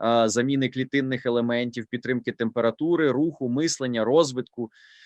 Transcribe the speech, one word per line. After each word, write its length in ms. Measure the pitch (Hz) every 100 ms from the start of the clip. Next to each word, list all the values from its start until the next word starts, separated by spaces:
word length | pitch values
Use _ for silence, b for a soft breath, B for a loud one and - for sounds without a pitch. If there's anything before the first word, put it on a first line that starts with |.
е, 240 | 113 117 110
заміни 400 | 117 131 139 127
клітинних 580 | 131 131 139 131 123 123
елементів, 600 | 120 117 120 123 120 110
підтримки 460 | 120 123 123 120
температури, 760 | - 113 117 113 110 156 170 151
руху, 380 | 127 160 - 127
мислення, 560 | 127 165 - 127 117
розвитку. 680 | 110 151 151 127 - - 113 b b b